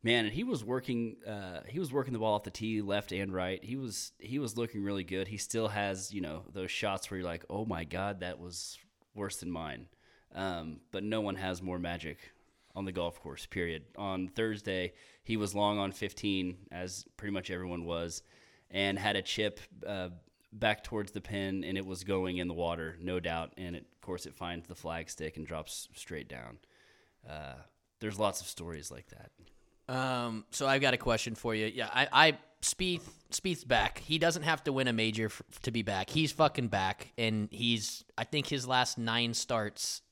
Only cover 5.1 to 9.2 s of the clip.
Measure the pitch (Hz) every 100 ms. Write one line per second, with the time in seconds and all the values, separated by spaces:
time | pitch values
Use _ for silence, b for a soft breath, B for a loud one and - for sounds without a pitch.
5.1 | 92 95 104 - 113 110 104 101 95 95
6.1 | 101 85 80 - 95 92 - 104 95 -
7.1 | 95 87 82 - 98 110 85 80 87 101
8.1 | 95 87 - 87 85 - - - _ _
9.1 | 104